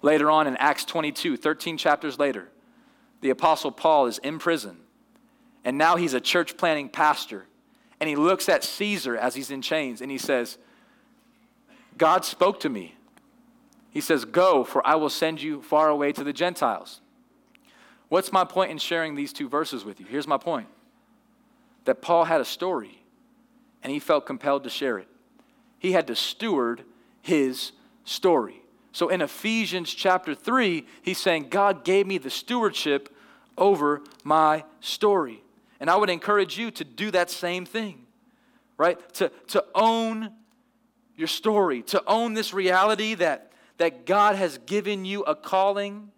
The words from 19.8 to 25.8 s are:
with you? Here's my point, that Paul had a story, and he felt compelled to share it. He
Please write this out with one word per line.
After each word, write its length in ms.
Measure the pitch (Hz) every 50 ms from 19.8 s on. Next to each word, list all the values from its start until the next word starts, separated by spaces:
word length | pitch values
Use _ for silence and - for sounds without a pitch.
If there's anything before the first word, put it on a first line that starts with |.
| 98
with 160 | 104 98 -
you? 60 | 92
Here's 200 | 92 117 143 139
my 100 | 147 147
point, 320 | 135 - 175 160 131 107 - - _ _ _ _ _ _ _ _ _ _ _ _ _ _ _ _ _ _ _ _ _ _
that 180 | - 123 - -
Paul 220 | - 170 170 165
had 160 | 160 165 151
a 40 | 127
story, 580 | - - - 175 185 185 131 107 92 - _ _ _ _ _ _ _ _ _ _ _ _ _ _ _ _ _ -
and 80 | 127
he 80 | 139 147
felt 280 | - - 156 147 -
compelled 360 | - 139 120 - 147 139 139 135
to 60 | 123
share 280 | - - 143 131 117 98
it. 100 | 92 _ _ _ _ _ _ _ _ _ _ _ _ _ _
He 140 | _